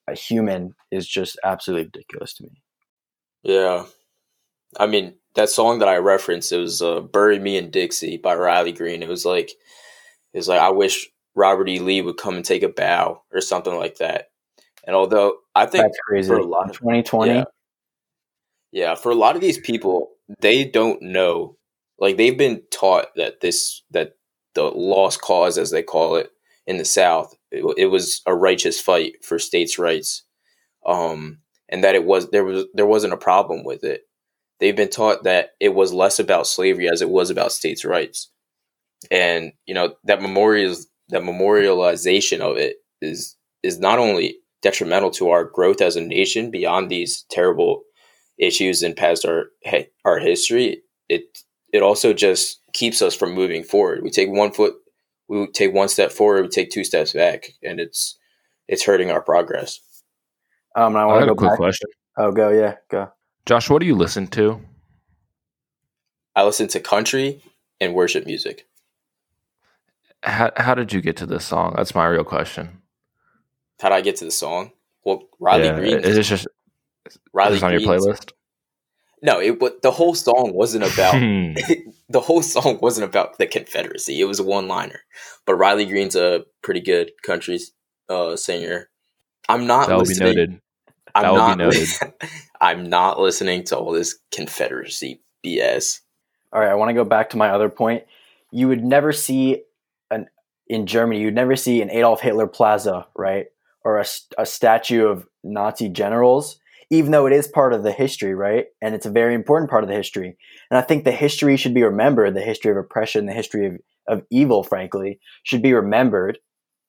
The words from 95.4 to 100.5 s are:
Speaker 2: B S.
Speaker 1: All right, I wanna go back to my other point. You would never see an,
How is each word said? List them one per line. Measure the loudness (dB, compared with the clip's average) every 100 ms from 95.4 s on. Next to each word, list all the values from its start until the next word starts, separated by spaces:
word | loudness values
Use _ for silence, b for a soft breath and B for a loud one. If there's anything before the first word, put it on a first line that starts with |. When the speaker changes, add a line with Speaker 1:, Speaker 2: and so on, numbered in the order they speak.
Speaker 2:
B | -6 -2
S. | 0 0 -4 -8 _ _ _ _ _
Speaker 1:
All | 0
right, | 2
I |
wanna | 2 2
go | 0
back | 2 2 0
to | 0
my | 0
other | 2 0
point. | 0 -2 -2 -8 b b b b
You | -2 0
would | 0
never | 2 2 2
see | -2 -2 0 0 -2 -6 _ _ _ -10
an, | -8 -8 _ _